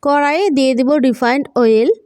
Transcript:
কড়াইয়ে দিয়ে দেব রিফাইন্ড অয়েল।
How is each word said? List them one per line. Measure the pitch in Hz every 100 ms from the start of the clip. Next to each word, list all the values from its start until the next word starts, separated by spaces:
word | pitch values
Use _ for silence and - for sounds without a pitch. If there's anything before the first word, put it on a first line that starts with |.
কড়াইয়ে | 285 285 285 311 403 277
দিয়ে | 262 247
দেব | 262 302 262
রিফাইন্ড | 233 240 262 - -
অয়েল। | 233 220 247 440